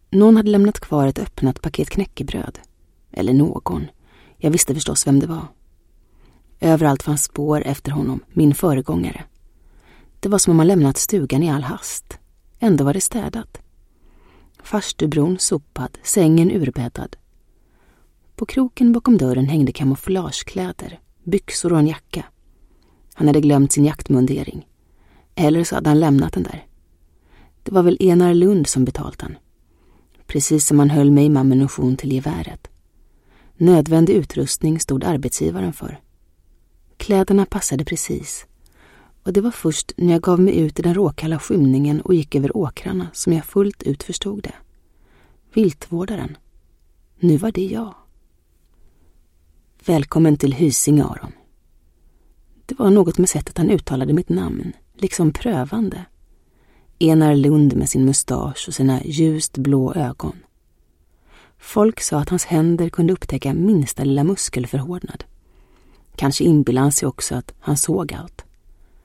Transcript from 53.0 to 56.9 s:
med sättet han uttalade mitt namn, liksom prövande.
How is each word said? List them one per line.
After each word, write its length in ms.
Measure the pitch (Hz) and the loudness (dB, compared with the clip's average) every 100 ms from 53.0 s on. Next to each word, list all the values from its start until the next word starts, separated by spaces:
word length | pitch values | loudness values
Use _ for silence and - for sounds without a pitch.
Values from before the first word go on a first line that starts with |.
| 170 175 | 4 2
med 100 | 185 | 0
sättet 300 | 151 - - | 0 -6 -2
han 120 | 156 | 0
uttalade 420 | 185 - 131 139 | 0 -2 -4 -2
mitt 160 | 151 - | -2 0
namn, 440 | 175 180 95 - - _ | -4 -4 -8 -10 -14 _
liksom 380 | - 190 - 160 | -6 -6 0 0
prövande. 720 | - 247 165 135 220 202 - 175 _ _ _ _ _ _ _ _ | 0 -4 -4 -4 -4 -4 -6 -16 _ _ _ _ _ _ _ _